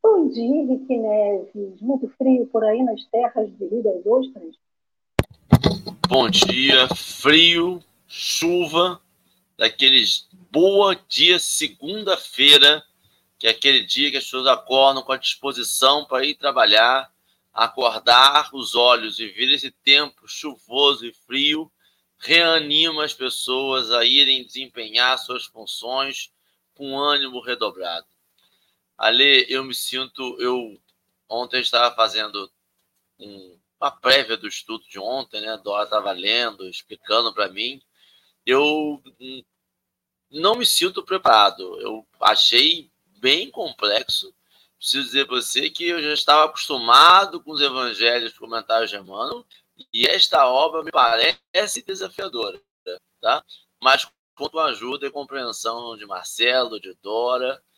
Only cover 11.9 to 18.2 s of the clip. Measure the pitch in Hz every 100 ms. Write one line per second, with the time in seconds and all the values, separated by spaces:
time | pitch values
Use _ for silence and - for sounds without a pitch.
11.9 | 208 107 180 - - 139 147 143 151 _
12.9 | _ _ _ _ _ 113 113 139 131 95
13.9 | - 143 139 - 131 131 127 - 131 135
14.9 | 135 131 135 - - 139 123 117 - 131
15.9 | 143 147 131 139 151 143 139 107 104 117
16.9 | 131 135 _ _ _ _ 107 117 - 123
17.9 | 110 117 120